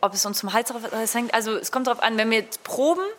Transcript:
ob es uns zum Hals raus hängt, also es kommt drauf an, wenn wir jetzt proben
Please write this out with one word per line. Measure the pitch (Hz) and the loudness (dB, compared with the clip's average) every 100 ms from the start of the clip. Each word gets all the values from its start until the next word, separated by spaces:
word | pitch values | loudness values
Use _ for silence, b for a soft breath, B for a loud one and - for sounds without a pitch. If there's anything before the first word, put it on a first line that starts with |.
ob | 202 | 0
es | 190 208 | 0 -2
uns | 208 | -2
zum | 202 | 0
Hals | 208 240 | 0 0
raus | 240 220 220 226 | -6 -6 -4 0
hängt, | 233 240 | 0 2
also | - 220 214 | 0 2 -2
es | - | -2
kommt | 262 254 | -2 0
drauf | 233 | 2
an, | 220 226 | 0 2
wenn | 220 | 2
wir | 220 | 2
jetzt | 208 - | 0 -10
proben | - - 277 349 392 | -8 0 2 2 0